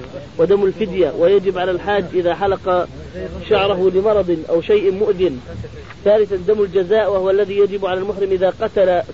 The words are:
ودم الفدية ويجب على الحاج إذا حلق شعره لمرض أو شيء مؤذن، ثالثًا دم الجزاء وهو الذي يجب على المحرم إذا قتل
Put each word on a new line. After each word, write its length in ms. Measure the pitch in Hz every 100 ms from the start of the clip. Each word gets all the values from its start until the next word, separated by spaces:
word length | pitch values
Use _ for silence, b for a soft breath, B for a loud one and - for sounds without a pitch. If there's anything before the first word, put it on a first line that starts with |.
| 127 - - -
ودم 260 | 170 202
الفدية 500 | 190 180 208 185 147 -
ويجب 400 | 170 196 190 185
على 140 | 185
الحاج 340 | 175 202 202 175
إذا 220 | 180 170 160
حلق 520 | 196 185 185 180 - 147 - 185 185 185 180
شعره 400 | 202 202 185 185
لمرض 540 | 185 214 208 180 160 151
أو 120 | 170
شيء 300 | - 208 190
مؤذن، 480 | 190 214 180 175 123 - 165 - - - - 202
ثالثًا 300 | 214 208 190
دم 280 | 180 214
الجزاء 480 | 196 190 180 220 214
وهو 180 | 190 190
الذي 280 | 196 196 202
يجب 280 | 196 202 185
على 140 | 185
المحرم 320 | 202 196 196
إذا 220 | 185 185 -
قتل 400 | 220 214 185 175 -